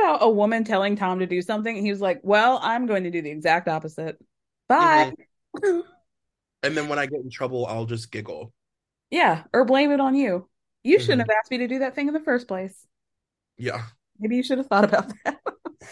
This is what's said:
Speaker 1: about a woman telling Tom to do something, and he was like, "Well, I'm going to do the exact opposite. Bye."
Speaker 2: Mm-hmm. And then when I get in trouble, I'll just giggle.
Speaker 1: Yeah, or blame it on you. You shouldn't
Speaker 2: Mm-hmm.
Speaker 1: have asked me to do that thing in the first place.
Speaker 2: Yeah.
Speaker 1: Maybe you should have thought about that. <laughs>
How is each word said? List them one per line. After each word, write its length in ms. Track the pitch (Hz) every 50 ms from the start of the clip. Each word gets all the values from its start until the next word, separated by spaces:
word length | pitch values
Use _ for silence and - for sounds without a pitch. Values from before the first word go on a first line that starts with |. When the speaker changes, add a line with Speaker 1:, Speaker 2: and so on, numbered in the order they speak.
Speaker 1:
about 240 | 427 349 302 - -
a 60 | 226
woman 340 | 226 202 208 214 226 226 226
telling 320 | 214 220 190 196 202 208
Tom 240 | 208 202 185 185 185
to 80 | 185 175
do 140 | 180 180
something, 340 | 180 - 220 214 214 226 226
and 100 | 202 202
he 60 | 208
was 100 | 202 196
like, 180 | 202 190 175 - -
"Well, 360 | 185 202 208 220 247 262 226
I'm 240 | - - 226 240 254
going 180 | 233 214 190 185
to 60 | 175
do 100 | 170 170
the 100 | 156 147
exact 360 | 151 156 151 165 160 175 175 175
opposite. 500 | 156 160 160 160 - - 160 160 156 - _ _ _ _ _ _ _ _ _ _
Bye." 460 | 247 302 349 339 311 302 311 - 320 - - _ _ _ _ _ _ 277
Speaker 2:
Mm-hmm. 240 | - 403 359 339 349 - _ _ _ _ _ _ _ _ _ _ _ _ _ _ -
And 120 | 139 156
then 140 | 156 147 147
when 100 | 147 143
I 60 | 143
get 160 | 135 143 143
in 80 | 127 131
trouble, 360 | 120 - 135 123 127 123 120 92
I'll 180 | 110 113 117
just 260 | 113 117 113 113 -
giggle. 400 | - 107 - - 85 76 90 113 _ _ _ _ _ _ _ _ _ _ _ _
Speaker 1:
Yeah, 320 | - 330 339 220 165 160 - - -
or 120 | 233 262
blame 260 | 220 262 269 285 294
it 80 | 285 269
on 140 | 269 269 262
you. 340 | 277 277 226 180 180 185 _ _ _ _ _ _ _ _
You 160 | 240 330 453
shouldn't 220 | - - 285 247
Speaker 2:
Mm-hmm. 80 | 233 220
Speaker 1:
have 60 | 214 214
asked 100 | 220 -
me 80 | 254 247
to 80 | 247 233
do 120 | 254 262
that 160 | 269 262 262
thing 120 | - 285 285
in 60 | 294
the 60 | 311
first 280 | 311 - 247 247 240 -
place. 280 | 196 185 185 190 190 - _ _ _ _ _ _ _ _ _ _ _ _ _ _ _ _
Speaker 2:
Yeah. 260 | 123 123 - - 117 113 - _ _ _ _ _
Speaker 1:
Maybe 160 | 202 214 240
you 80 | 247 254
should 140 | - 277 254
have 100 | 269 -
thought 160 | 214 196 208
about 280 | 202 202 - 202 - - - _
that. 160 | - 285 - _
<laughs> 40 | 381 - _ _ 339 - _ - -